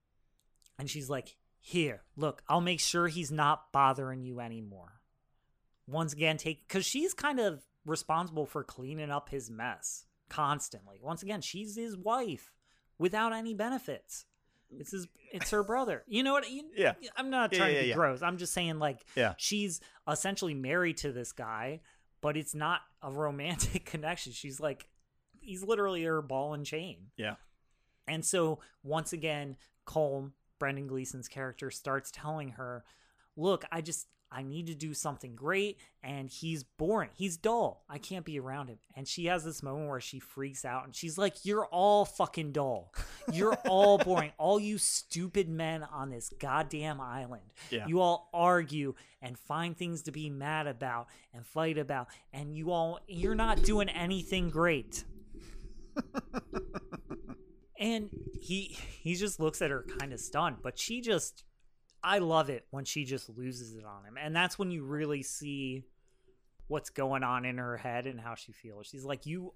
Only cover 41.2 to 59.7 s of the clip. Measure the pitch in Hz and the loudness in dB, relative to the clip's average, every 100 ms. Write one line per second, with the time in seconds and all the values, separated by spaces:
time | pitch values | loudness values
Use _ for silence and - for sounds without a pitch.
41.2 | 196 - 185 208 196 175 202 208 202 - | 0 0 -2 0 2 6 8 8 6 2
42.2 | 175 - 151 143 139 110 87 - - - | 0 0 -2 0 0 0 -4 -6 -6 -6
43.2 | - 160 208 214 180 190 202 202 185 180 | -4 2 4 4 4 10 10 10 8 4
44.2 | 151 - 160 208 208 208 - - - 170 | 2 2 4 4 4 2 2 0 -2 -4
45.2 | 180 202 170 160 160 160 147 147 135 120 | 0 2 2 0 -2 -2 -6 -6 -6 -6
46.2 | - 117 139 139 151 156 156 139 127 123 | -8 -6 0 2 2 -2 -4 -4 -6 -6
47.2 | 123 120 - - - 233 202 170 180 170 | -6 -10 -14 -20 -6 -4 2 6 6 6
48.2 | - 170 175 175 156 147 139 - - _ | 0 4 6 6 4 -2 -4 -6 -12 _
49.2 | 127 123 - 151 170 165 175 165 - 147 | -14 -12 -4 -2 -2 -2 -4 -4 -6 -6
50.2 | 156 139 143 156 147 120 131 117 120 - | -6 -4 -2 -2 -2 -4 -4 -4 -6 -14
51.2 | - 120 117 156 160 151 139 139 123 - | -20 -18 -6 0 2 2 0 -2 -4 -10
52.2 | - 135 147 151 160 175 165 170 - 180 | -14 -10 -8 -4 0 2 0 -2 -8 -2
53.2 | 220 220 226 208 - 208 196 165 175 190 | 2 4 6 8 10 8 4 0 0 0
54.2 | - 185 175 156 170 147 - - - - | 0 2 2 4 4 4 0 -8 -10 -14
55.2 | - - - - - - - - - 370 | -14 -16 -12 -12 -12 -14 -8 -6 -6 -8
56.2 | - 262 - - - - - - - - | -8 -8 -8 -8 -8 -10 -12 -14 -12 -12
57.2 | - - - - - - 214 226 214 - | -12 -16 -18 -20 -20 -6 -2 -2 -4 -8
58.2 | - - - 190 196 - - - 160 180 | -10 -10 -4 -4 -4 -10 -12 -6 -4 0
59.2 | 208 - 156 147 151 | -2 0 -2 0 0